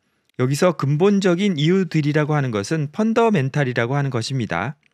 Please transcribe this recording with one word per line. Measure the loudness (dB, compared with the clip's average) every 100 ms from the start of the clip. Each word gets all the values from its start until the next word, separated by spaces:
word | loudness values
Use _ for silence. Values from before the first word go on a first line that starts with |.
| _ _ _ -4
여기서 | -2 2 0
근본적인 | 0 -2 2 2 2 2 2 0 2
이유들이라고 | 2 2 0 0 0 0 0
하는 | 0 0
것은 | -2 -2 -4 -4
펀더멘탈이라고 | -2 0 2 2 2 0 -2 -2 0 -2 -2
하는 | -2
것입니다. | -4 -4 -4 -4 -4 -4 -8 _